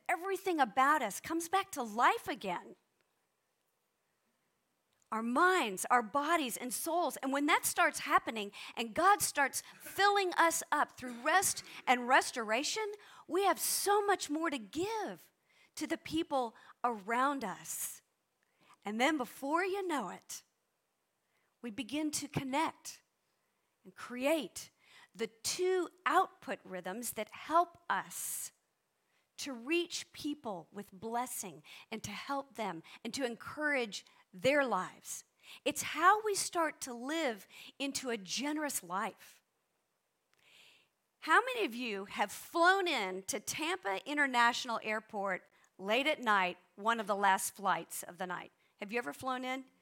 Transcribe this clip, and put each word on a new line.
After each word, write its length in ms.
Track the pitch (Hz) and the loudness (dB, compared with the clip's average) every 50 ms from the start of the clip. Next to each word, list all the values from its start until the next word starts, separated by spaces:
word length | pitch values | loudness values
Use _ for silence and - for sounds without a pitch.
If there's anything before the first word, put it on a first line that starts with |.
| _ - | _ -4
everything 520 | 349 330 349 392 381 359 - 381 349 302 | -2 -2 -2 -2 -4 -2 0 2 4 4
about 400 | 262 214 - 262 262 285 311 302 | 2 4 4 4 6 6 6 4
us 200 | 247 202 - - | 2 -2 -6 -6
comes 280 | - - 330 330 330 - | -6 -4 -4 -4 -2 0
back 240 | 370 381 370 - | 0 0 0 -2
to 100 | - 294 | -6 -6
life 460 | 240 220 208 233 254 330 440 466 - - | -6 -4 0 4 4 4 4 2 -2 -6
again. 480 | 294 202 - 190 175 170 - 165 180 _ _ _ _ _ _ _ _ _ _ _ _ _ _ _ _ _ _ _ _ _ _ _ _ _ _ _ _ _ _ _ _ _ _ _ _ _ _ _ _ _ _ _ _ _ _ - | -6 -4 -4 -4 -6 -6 -8 -12 -20 _ _ _ _ _ _ _ _ _ _ _ _ _ _ _ _ _ _ _ _ _ _ _ _ _ _ _ _ _ _ _ _ _ _ _ _ _ _ _ _ _ _ _ _ _ _ -6
Our 120 | 226 220 | -4 -2
minds, 640 | 226 233 247 294 349 370 381 349 262 214 190 180 - - | 0 2 4 6 6 6 6 4 2 0 -2 -2 2 4
our 120 | 247 240 | 4 4
bodies, 560 | 233 202 - 277 294 302 349 320 277 - - - | 4 2 0 0 2 2 2 2 2 0 -4 -4
and 140 | 254 254 | -6 -6
souls. 440 | 202 - - 330 311 359 330 269 - - | -4 -4 -2 0 0 2 0 0 -2 -2
And 100 | - 277 | -2 2
when 140 | 269 285 294 | 2 4 4
that 180 | 302 370 466 - | 6 4 4 4
starts 360 | - - 381 339 302 - - | 2 2 4 4 4 2 0
happening 520 | - 277 320 381 - 302 233 226 202 202 - - - - - | 0 4 4 4 4 2 -4 -4 -6 -8 -10 -14 -14 -10 -6
and 160 | - 233 226 | -6 -6 -4
God 300 | 196 - 339 381 415 - | 0 4 6 6 6 6
starts 400 | - - - 285 277 285 - - - - - - | 4 0 0 2 0 0 0 -4 -10 -10 -16 -18
filling 520 | - - - - 392 403 403 403 381 359 - | -16 -6 0 4 4 6 6 4 2 2 4
us 280 | - 339 330 330 - - - | 4 4 4 4 0 -2 0
up 280 | 294 294 247 - - - | 2 2 0 0 -4 -12
through 160 | 262 254 240 233 240 | -12 -12 -8 -4 2
rest 400 | 302 330 381 381 - - - - - - - - | 4 4 4 4 4 0 -2 -6 -14 -14 -2 2
and 200 | - 247 247 247 | 2 2 4 4
restoration, 760 | 240 262 330 - - - 254 226 208 220 254 302 - - 440 427 415 415 - - - - - - | 6 6 6 6 4 -2 -4 -2 0 0 0 0 -2 -2 -4 -4 -6 -8 -10 -16 -20 -20 -18 -8
we 180 | - 294 381 403 | -2 0 2 4
have 140 | 370 311 - | 4 4 2
so 460 | - - - - - 381 403 427 403 | 0 -2 0 0 2 4 4 4 4
much 240 | 403 370 370 - - | 4 2 2 0 -2
more 220 | 294 320 330 330 | -2 -2 -2 -2
to 80 | 285 262 | -2 -4
give 600 | 208 190 - 302 370 427 453 427 381 240 180 160 - - _ _ _ _ _ _ _ _ - | -8 -6 -4 -4 -2 -2 -2 -4 -4 -6 -8 -10 -14 -20 _ _ _ _ _ _ _ _ -12
to 100 | - 311 | -8 -6
the 100 | - 320 | -6 -6
people 580 | - - - 302 320 339 - 285 269 247 220 - - - - - _ - | -6 -6 -4 -4 -4 -2 0 0 0 0 -2 -6 -12 -20 -20 -8 _ -2
around 580 | 247 233 208 180 208 233 247 262 285 285 269 | -2 -2 -2 -4 -2 0 2 2 2 2 0
us. 600 | 240 185 175 - 165 - - - - - - - _ _ _ _ _ _ _ _ _ _ _ _ _ _ - _ - | -4 -6 -6 -8 -10 -10 -8 -6 -8 -8 -10 -14 _ _ _ _ _ _ _ _ _ _ _ _ _ _ -18 _ -8
And 160 | 202 214 226 | -6 -2 2
then 160 | 254 311 320 | 2 2 2
before 480 | 285 240 - - - 254 277 311 339 381 | 0 -2 -6 -8 -8 -4 0 0 0 0
you 220 | 381 370 403 381 349 | 0 -2 -2 -2 -2
know 220 | 311 269 202 175 | -2 -2 -4 -6
it, 320 | 190 - _ - - - - _ _ _ _ _ _ _ _ _ _ _ _ _ _ _ _ _ _ _ _ _ _ _ | -10 -14 _ -16 -16 -16 -16 _ _ _ _ _ _ _ _ _ _ _ _ _ _ _ _ _ _ _ _ _ _ _
we 80 | - 240 | -12 -10
begin 400 | 202 214 208 208 254 302 311 302 | -8 -8 -8 -6 -4 -2 -2 -2
to 160 | 302 - 294 - | -4 -4 -6 -4
connect 720 | - - 277 262 262 302 330 285 - - - - - - _ _ _ _ _ _ _ _ _ _ _ _ _ _ _ _ - | -4 -4 -2 0 0 0 0 0 -2 -8 -14 -16 -16 -18 _ _ _ _ _ _ _ _ _ _ _ _ _ _ _ _ -20
and 100 | 190 - | -20 -18
create 760 | - - - 240 247 262 277 330 311 233 - - - - - _ _ _ _ - - - _ - | -16 -12 -10 -4 0 2 2 2 2 0 -4 -10 -12 -16 -16 _ _ _ _ -20 -20 -20 _ -8
the 140 | 185 226 - _ _ | -6 -6 -6 _ _
two 460 | - - - - 359 370 370 370 339 - _ _ - | -4 -4 0 0 2 2 2 2 0 -2 _ _ 0
output 520 | 247 302 370 381 - - - - 220 202 - - | 4 4 4 4 2 -2 -12 -8 -8 -8 -8 -8
rhythms 480 | 190 185 180 170 185 190 240 240 - | -10 -10 -8 -8 -6 -6 -6 -6 -6
that 160 | - 220 214 - | -6 -6 -8 -8
help 480 | - - - - 311 339 349 349 - - _ - | -10 -12 -4 2 4 4 4 2 -2 -10 _ -2
us 640 | 196 185 170 175 - - - - - - - - _ _ _ _ _ _ _ _ _ _ _ _ _ _ _ _ _ - | -2 -2 -4 -6 -8 -8 -8 -6 -6 -8 -8 -10 _ _ _ _ _ _ _ _ _ _ _ _ _ _ _ _ _ -12
to 140 | - 285 | -10 -8
reach 540 | 262 226 226 277 330 349 349 - - - - _ | -10 -8 -4 -2 0 0 0 -2 -6 -10 -10 _
people 560 | - - - 294 294 - - 226 196 170 151 _ | -12 -8 -6 -6 -6 -6 -6 -8 -8 -8 -10 _
with 180 | - 202 202 - | -14 -14 -14 -14
blessing 720 | 190 185 214 226 233 240 254 262 - - - 185 147 151 - - - - - - | -14 -12 -8 -4 -4 -4 -4 -4 -6 -8 -8 -10 -12 -16 -18 -20 -20 -18 -14 -10
and 120 | 220 214 | -10 -10
to 80 | - 208 | -8 -10
help 460 | 202 190 - - 277 277 277 277 202 | -10 -10 -6 -6 -6 -6 -6 -8 -6
them 260 | - 214 190 165 165 - - - - - | -6 -4 -4 -4 -6 -10 -16 -16 -12 -10
and 100 | 233 - | -8 -6
to 100 | 277 269 | -4 -4
encourage 800 | 240 233 - - - - 294 302 294 285 262 240 208 185 - - _ _ _ _ _ | -4 -4 -6 -12 -10 -6 -2 0 0 2 0 0 -2 -6 -12 -14 _ _ _ _ _
their 320 | - 185 175 254 294 294 277 | -6 0 2 4 4 4 4
lives. 600 | 240 208 185 180 156 - - - - - - - _ _ _ - - - - - | 2 0 -2 -2 -4 -10 -14 -14 -12 -12 -12 -14 _ _ _ -20 -20 -10 -4 -2
It's 180 | - - - | -2 -2 -2
how 400 | - - - 294 330 370 427 427 427 | -4 -4 0 4 6 6 6 6 4
we 100 | 427 392 | 0 -2
start 460 | - - - - 349 320 302 - - | -2 -2 -2 0 0 0 0 -2 -6
to 120 | - 269 240 | -10 -10 -10
live 520 | 233 247 269 320 330 320 254 220 185 - - - - - - - - | -8 -6 -4 -2 0 0 0 -2 -4 -10 -20 -20 -20 -20 -14 -8 -6
into 320 | 269 277 269 - 262 247 | -4 -4 -4 -4 -4 -4
a 60 | 233 | -4
generous 640 | 214 190 170 - 202 262 294 302 302 302 277 - - | -4 -4 -4 -4 -4 -2 -2 -2 -2 -2 -2 -4 -4
life. 580 | 190 170 180 196 220 190 - - - - - _ _ _ _ _ _ _ _ _ _ _ _ _ _ _ _ _ _ _ _ _ _ _ _ - - - _ _ _ _ _ _ _ _ _ - | -4 -4 -2 -2 -2 -4 -6 -10 -20 -20 -20 _ _ _ _ _ _ _ _ _ _ _ _ _ _ _ _ _ _ _ _ _ _ _ _ -20 -20 -20 _ _ _ _ _ _ _ _ _ -6
How 200 | - 302 330 392 | 2 4 6 6
many 260 | 466 523 494 466 392 | 6 4 0 -2 -2
of 80 | 262 220 | -2 -2
you 320 | 240 254 233 202 190 202 | -4 -6 -6 -6 -6 -8
have 260 | - - 220 208 190 | -6 -2 -2 -2 -2
flown 560 | - - - - - 349 330 359 381 392 370 349 | -4 -10 -10 -2 2 4 6 6 6 4 2 0
in 340 | 294 240 196 185 185 190 190 - | 0 0 -2 -2 -4 -6 -6 -6
to 120 | - 208 | -6 -6
Tampa 600 | - - - - 311 330 381 370 - 196 190 190 - | -6 -6 -6 -4 -2 -2 -4 -2 -2 -4 -4 -4 -4
International 760 | 262 294 294 285 269 254 240 233 240 240 - - 247 226 - | -2 0 0 2 2 4 4 4 4 4 0 -4 -4 -4 -4
Airport 600 | - 220 214 196 - - - 202 196 196 180 180 - _ _ _ _ _ _ - | -2 -2 -4 -4 -6 -8 -8 -6 -4 -4 -4 -4 -8 _ _ _ _ _ _ -8
late 280 | 190 196 220 262 277 | -2 0 0 2 2
at 160 | 311 302 - | 0 0 0
night, 340 | 247 220 208 196 185 180 180 - _ _ _ | 2 4 4 4 4 2 -2 -6 _ _ _
one 240 | 202 202 226 233 226 | -4 0 0 0 0
of 60 | 208 | 0
the 100 | 190 202 | -2 0
last 380 | 196 202 196 190 190 - - - | 4 4 4 4 4 2 -4 -6
flights 480 | - 196 190 170 165 170 - - - - | -2 0 0 0 0 -2 -8 -10 -12 -12
of 140 | - 185 165 | -10 -10 -8
the 80 | 190 | -6
night? 260 | 175 175 170 - - _ _ _ _ _ - | -6 -6 -8 -10 -14 _ _ _ _ _ -14
Have 120 | 214 196 | -10 -6
you 60 | 226 240 | -4 -4
ever 140 | 247 285 | -4 -6
flown 320 | 269 - 254 262 254 247 254 | -8 -8 -6 -4 -4 -4 -4
in? 200 | 254 262 269 262 _ _ _ | -6 -6 -6 -8 _ _ _